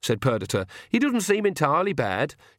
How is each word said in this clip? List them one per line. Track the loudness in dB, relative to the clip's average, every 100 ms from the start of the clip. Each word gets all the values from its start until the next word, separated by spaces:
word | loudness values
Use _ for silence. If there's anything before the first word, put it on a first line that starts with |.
said | -2 0
Perdita. | 0 0 -2 -2 -2 -10 -2
"He | 0
doesn't | 2 0
seem | 0 0 0
entirely | 0 2 2 0
bad." | -2 -2 -2 -4 -6 -20